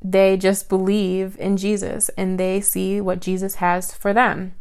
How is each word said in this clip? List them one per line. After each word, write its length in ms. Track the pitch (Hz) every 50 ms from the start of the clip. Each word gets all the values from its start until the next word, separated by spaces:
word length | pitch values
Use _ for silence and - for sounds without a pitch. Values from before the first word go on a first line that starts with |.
They 340 | - 185 190 190 196 190 190
just 320 | 185 190 190 202 196 -
believe 680 | - 190 190 185 190 208 214 190 185 185 190 190 190 202 -
in 160 | - 196 196
Jesus 540 | 185 190 208 214 202 185 - - 208 - - -
and 200 | 196 190 185 185
they 220 | 185 185 185 190 202
see 400 | 202 - - 185 190 190 202 202
what 220 | 196 185 185 175
Jesus 340 | - 185 190 185 190 196 -
has 380 | - 180 175 175 185 185 - -
for 180 | - - 202
them. 420 | 202 233 254 208 - 180 185 185 - -